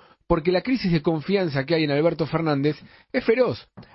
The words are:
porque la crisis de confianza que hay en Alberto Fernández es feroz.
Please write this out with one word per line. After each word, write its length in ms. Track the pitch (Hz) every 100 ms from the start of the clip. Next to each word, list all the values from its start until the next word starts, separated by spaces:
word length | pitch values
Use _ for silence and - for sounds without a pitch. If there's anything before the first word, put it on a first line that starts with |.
| _ _ -
porque 240 | 170 156
la 100 | 180
crisis 300 | 185 254 190
de 100 | 170
confianza 640 | 151 160 147 196 180 135 131
que 100 | 165
hay 100 | 151
en 60 |
Alberto 360 | 143 165 165 151
Fernández 480 | 160 160 143 147 151 - - _
es 100 | 262
feroz. 460 | - 226 233 117 - - -